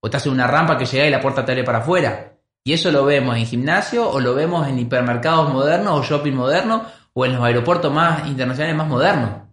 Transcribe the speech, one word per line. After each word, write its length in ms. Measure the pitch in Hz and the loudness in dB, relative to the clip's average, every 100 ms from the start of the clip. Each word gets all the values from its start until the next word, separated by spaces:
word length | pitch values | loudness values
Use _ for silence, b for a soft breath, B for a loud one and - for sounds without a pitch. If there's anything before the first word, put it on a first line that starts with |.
o 100 | 113 | -4
te 80 | 143 | -4
hacen 140 | 147 | -2
una 140 | 131 123 | 0 2
rampa 300 | 143 165 147 | 2 2 0
que 80 | |
llega 220 | 127 131 147 | 0 0 2
y 40 | |
la 100 | 160 | 2
puerta 260 | 139 139 127 | 0 -2 -2
te 60 | |
abre 120 | 127 | -2
para 140 | 120 117 | 0 -2
afuera. 580 | 120 180 135 92 - _ _ _ | 0 0 0 -4 -12 _ _ _
Y 120 | - | -4
eso 180 | 160 180 | -2 2
lo 140 | 147 139 | 2 4
vemos 280 | 143 127 117 | 2 2 -2
en 80 | 113 | -2
gimnasio, 600 | 120 135 180 208 233 226 | -2 0 0 0 -2 0
o 100 | 135 | 0
lo 140 | 123 | 0
vemos 340 | 131 160 175 143 | 0 0 0 -2
en 100 | 127 | -2
hipermercados 720 | 120 127 123 117 156 160 151 | -2 0 0 0 2 2 2
modernos, 480 | 131 139 175 202 151 | 2 2 2 0 0
o 40 | |
shopping 300 | 120 147 147 | 0 -2 -2
modernos, 480 | 135 127 165 220 226 226 B B | -2 0 0 0 -2 -4 B B
o 100 | - | -2
en 80 | 127 123 | -2 2
los 60 | |
aeropuertos 480 | 120 120 117 175 156 | 2 2 2 0 2
más 360 | 147 170 165 - | 2 2 0 -4
internacionales 500 | 131 127 127 156 156 | -4 -4 -2 -2 -2
más 100 | 156 | 0
modernos. 440 | 127 160 180 113 98 - | 2 2 2 -2 -6 -14